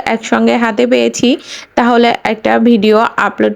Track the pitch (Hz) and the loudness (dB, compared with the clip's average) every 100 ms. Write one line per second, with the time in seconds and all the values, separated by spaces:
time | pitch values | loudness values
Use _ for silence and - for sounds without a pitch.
0 | - 226 - 226 226 240 233 214 240 247 | -2 -6 -2 0 0 0 -2 -2 0 2
1 | 233 - 247 302 - - - - 240 240 | 0 0 -2 -2 -6 -20 -6 -2 2 2
2 | 233 - 220 220 220 233 233 226 214 214 | 2 0 -4 -4 0 2 4 4 4 2
3 | 233 - 202 208 214 | 0 -2 -4 -2 -4